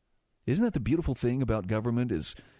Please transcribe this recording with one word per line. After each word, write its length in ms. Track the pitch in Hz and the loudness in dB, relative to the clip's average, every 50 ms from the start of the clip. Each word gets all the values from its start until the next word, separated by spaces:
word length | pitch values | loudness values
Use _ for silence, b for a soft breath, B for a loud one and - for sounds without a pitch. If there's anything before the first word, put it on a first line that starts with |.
| _ _ _ _ _ _ _ _ _ - | _ _ _ _ _ _ _ _ _ -2
Isn't 160 | 127 175 233 | 0 2 2
that 100 | 240 - | 2 0
the 60 | 151 | 0
beautiful 340 | 110 98 147 165 160 - 131 | 0 2 0 2 2 0 -2
thing 280 | - - 120 123 135 | 0 0 0 0 0
about 260 | 135 113 113 110 92 92 | 0 0 0 0 0 0
government 440 | 107 110 107 120 117 120 123 123 | -2 0 0 0 0 0 0 0
is, 220 | 107 80 78 - - B B B B B | 0 -2 -2 -4 -8 B B B B B